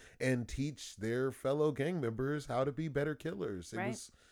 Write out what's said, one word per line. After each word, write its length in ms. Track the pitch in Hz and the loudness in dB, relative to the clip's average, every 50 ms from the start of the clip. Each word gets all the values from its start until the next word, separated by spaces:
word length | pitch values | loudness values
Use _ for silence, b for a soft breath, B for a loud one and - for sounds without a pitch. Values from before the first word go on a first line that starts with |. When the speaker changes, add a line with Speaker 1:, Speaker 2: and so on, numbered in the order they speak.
| B B B B | B B B B
Speaker 1:
and 260 | 123 131 127 123 117 | 2 2 4 2 2
teach 520 | - - 135 139 151 - - - - - | -2 -2 -2 -2 -2 -4 -6 -10 -12 -8
their 340 | - 107 113 117 127 131 135 | -4 -2 0 2 2 2 0
fellow 400 | - - - 131 143 151 151 156 | 0 0 0 2 4 4 4 4
gang 300 | 131 139 139 170 185 165 | 4 2 2 0 2 2
members 460 | 127 117 113 113 131 139 151 151 135 | 0 0 0 0 0 0 0 -2 -2
how 180 | 135 120 123 135 | 0 2 2 2
to 80 | 143 131 | 2 0
be 160 | 156 165 156 | 0 -2 0
better 260 | 131 139 147 156 151 | 0 2 2 0 0
killers. 560 | - - 160 190 196 - 107 98 87 85 - | -2 -4 -4 -4 -2 -2 -2 -2 -4 -6 -6
It 60 | - | -4
Speaker 2:
Right. 100 | - 190 202 | -2 -2 -2
Speaker 1:
was, 220 | 226 - - - - b b b | -2 -4 -8 -14 -18 b b b